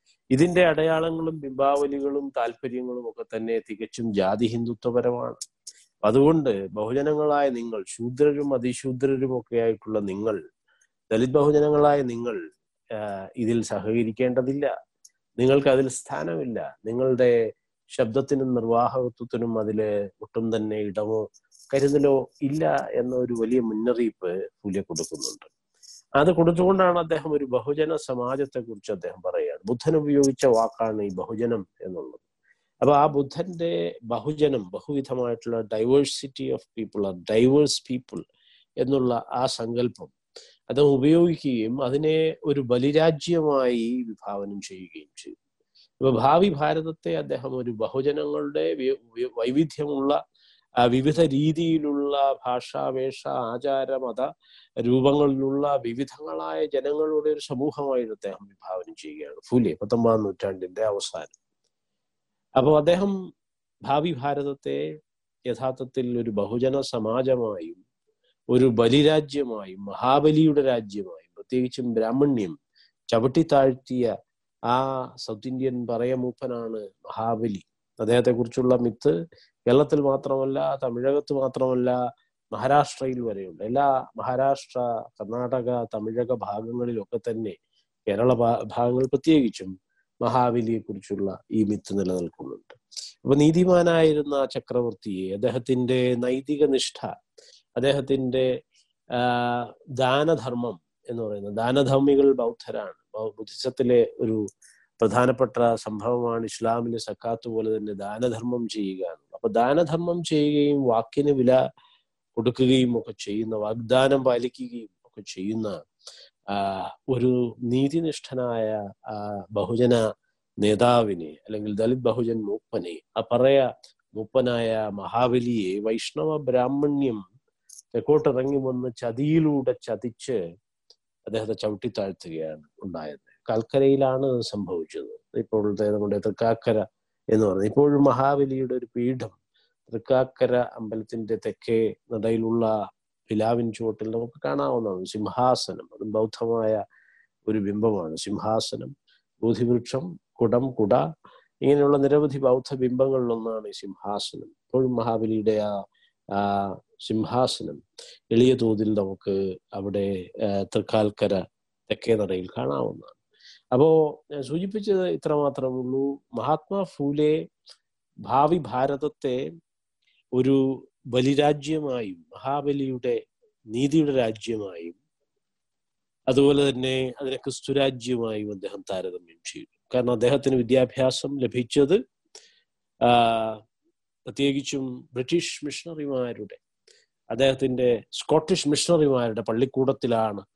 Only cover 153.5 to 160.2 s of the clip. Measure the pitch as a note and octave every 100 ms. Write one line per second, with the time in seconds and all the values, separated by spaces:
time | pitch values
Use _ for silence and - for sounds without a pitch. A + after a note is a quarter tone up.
153.5 | A2 G#2+ - G2+ F#2 G2+ G#2 - - -
154.5 | _ _ B2+ C3 A#2+ A2+ A2 A2 A2 G#2
155.5 | G#2+ G#2 G2+ G2 _ _ _ - G2+ G2+
156.5 | G2+ G2 F#2 _ - - A2 G#2 B2 B2+
157.5 | - E2 D2 _ - - - - A2+ B2+
158.5 | B2+ A2+ G#2+ A2 G#2 F#2+ F#2+ - G2 G2
159.5 | F2+ _ G2+ G2+ G2+ G2+ F#2+